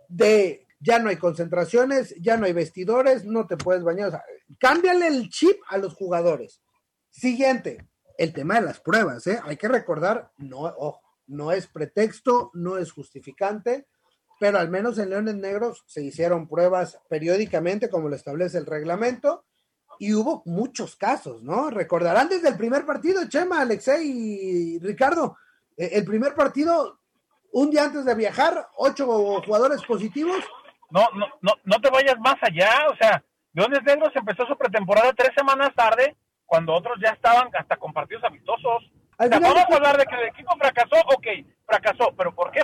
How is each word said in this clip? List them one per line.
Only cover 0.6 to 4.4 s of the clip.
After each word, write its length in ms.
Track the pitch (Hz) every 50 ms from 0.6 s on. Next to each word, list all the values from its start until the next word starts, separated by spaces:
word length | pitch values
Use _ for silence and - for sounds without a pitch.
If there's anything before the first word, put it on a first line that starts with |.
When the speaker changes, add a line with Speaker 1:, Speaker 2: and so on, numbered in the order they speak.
| _ _ _ _
Speaker 1:
ya 180 | 143 180 226 233
no 120 | 226 214
hay 80 | 185 156
concentraciones, 960 | - 175 160 165 170 165 175 175 170 170 - 240 254 269 277 269 240 - - 170
ya 180 | 170 220 226 233
no 100 | 214 185
hay 60 | 170
vestidores, 680 | 170 165 165 - 185 185 180 226 254 262 269 262 240 180
no 220 | 208 220 226 220
te 100 | - 180
puedes 280 | 151 143 180 185 180 170
bañar. 240 | 170 170 190 208 190
O 40 |
sea, 120 | 151 - - - - -